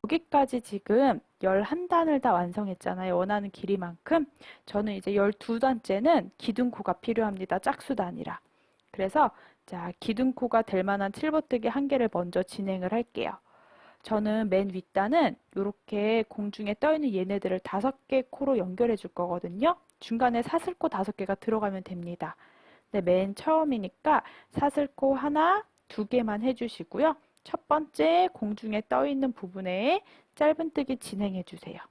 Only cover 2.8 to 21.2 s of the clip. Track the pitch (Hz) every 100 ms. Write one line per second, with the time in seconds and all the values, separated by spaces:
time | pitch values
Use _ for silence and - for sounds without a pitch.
2.8 | - 185 185 180 190 208 202 - 185 196
3.8 | 175 170 - 330 277 _ - - - 202
4.8 | 214 196 185 202 202 208 - 226 262 247
5.8 | - 190 262 320 185 _ - 214 247 -
6.8 | 202 175 - 226 220 190 190 185 - 277
7.8 | - 240 180 170 - 170 _ _ _ _
8.8 | _ - 190 - 190 - - _ - 185
9.8 | 170 180 - 220 262 254 240 226 220 190
10.8 | 190 202 196 202 311 311 302 247 233 254
11.8 | 285 269 226 175 175 185 185 - 196 190
12.8 | 180 226 240 - 82 - _ _ _ _
13.8 | - _ - 214 214 214 214 190 202 185
14.8 | - - 202 320 254 - _ - 196 -
15.8 | - 208 208 226 220 - 208 202 208 208
16.8 | 294 311 285 190 185 196 190 185 - 196
17.8 | 247 269 _ 262 254 - 277 254 185 185
18.8 | 240 214 - - 175 180 175 180 294 359
19.8 | _ _ - 233 254 233 240 330 - 359
20.8 | 320 202 196 -